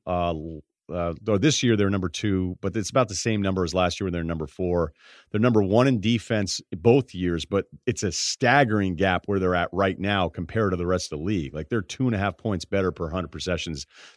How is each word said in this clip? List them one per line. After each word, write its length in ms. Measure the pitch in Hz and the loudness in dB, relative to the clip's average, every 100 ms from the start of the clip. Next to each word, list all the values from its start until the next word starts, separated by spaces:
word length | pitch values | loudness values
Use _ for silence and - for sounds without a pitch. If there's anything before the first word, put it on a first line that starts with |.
| - | -4
uh, 280 | 90 87 80 82 80 - _ - | -2 -2 -4 -8 -14 -18 _ -10
uh, 240 | 87 85 82 | -6 -4 -4
though 160 | 107 104 | 0 2
this 260 | 147 - | 2 2
year 120 | 123 107 | 2 4
they're 140 | 98 | 2
number 180 | 98 90 | 2 -2
two, 500 | - 107 95 90 90 | -4 -2 0 -2 -4
but 120 | 95 | -6
it's 160 | 110 98 | -4 0
about 200 | 131 117 | 0 0
the 40 | |
same 280 | 98 117 107 | -2 -2 0
number 240 | 95 92 87 | 0 0 0
as 80 | |
last 260 | 92 90 - | 2 0 0
year 60 | 98 | -4
when 80 | |
they're 100 | 87 | -4
number 240 | 82 80 76 | -4 -4 -6
four. 460 | - 90 87 78 _ - - _ | -4 -2 0 -2 _ -20 -20 _
They're 120 | 104 | 2
number 200 | 123 107 | 4 4
one 240 | 95 110 135 | 4 4 4
in 140 | 120 | 2
defense 640 | 107 117 - 110 98 - - 80 | 2 0 0 -2 -2 -6 -8 0
both 360 | 117 135 127 | 4 4 2
years, 300 | 90 90 85 | -4 -2 -2
but 220 | - 98 - - - | -2 -2 -2 -6 -4
it's 180 | 110 | -2
a 80 | 98 | -4
staggering 800 | - - - 120 139 123 107 95 82 | -4 -6 0 4 6 4 2 0 2
gap 280 | 95 87 - | 2 0 0
where 120 | 98 | 0
they're 160 | 92 | 2
at 140 | 87 87 | 0 0
right 260 | 87 98 90 | 0 0 0
now 300 | 98 101 85 | 0 0 0
compared 420 | - 82 117 101 | -4 -6 -2 0
to 60 | 90 | 0
the 100 | 87 | 0
rest 240 | 92 - | -2 -4
of 80 | 76 | -6
the 60 | 90 | -4
league. 280 | 101 67 | -2 -4
Like, 140 | 76 - | -8 -4
they're 140 | 117 | -4
two 240 | - - 127 | -4 -4 -2
and 100 | 104 | 0
a 20 | |
half 200 | 101 - | -2 -2
points 260 | 110 92 | -4 -4
better 300 | - 98 92 | -2 -2 -2
per 160 | 80 85 | -2 -6
hundred 240 | 90 76 | -6 -8
possessions 520 | 80 - 85 87 73 - - - | -8 -4 -4 -4 -10 -12 -20 -20